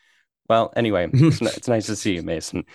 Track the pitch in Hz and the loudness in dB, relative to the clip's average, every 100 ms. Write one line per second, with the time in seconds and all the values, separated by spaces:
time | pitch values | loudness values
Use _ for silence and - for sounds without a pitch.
0 | _ _ _ _ - 113 113 - 117 98 | _ _ _ _ 0 2 2 0 0 0
1 | 85 - 160 156 120 - - 113 104 104 | 2 4 4 4 -2 -4 -2 -2 -2 -4
2 | 110 87 78 82 - - - | -4 -4 -4 -8 -6 -8 -10